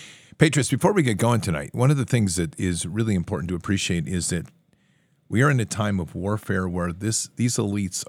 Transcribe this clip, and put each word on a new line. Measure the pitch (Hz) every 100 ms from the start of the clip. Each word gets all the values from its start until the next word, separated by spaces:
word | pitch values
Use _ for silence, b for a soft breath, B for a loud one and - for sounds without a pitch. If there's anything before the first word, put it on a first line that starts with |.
| B B B -
Patriots, | 156 143 123
before | 127 185
we | 208
get | 131 95
going | 120 117
tonight, | 90 78 73
one | 110 131
of | 143
the | 113
things | 120 98 85
that | 80 -
is | 90 82 85
really | 104 113
important | 95 80 87 87
to |
appreciate | 87 - 95 - 87 71
is | 90 80
that | 87 71 _ _ b b b b b -
we | 101
are | 143
in | 131
a | 107
time | - 104 98
of | 78
warfare | 90 95 107 - 95 92
where | 87 87
this, | 87 104 113 - -
these | 120 120
elites | 104 101 95 -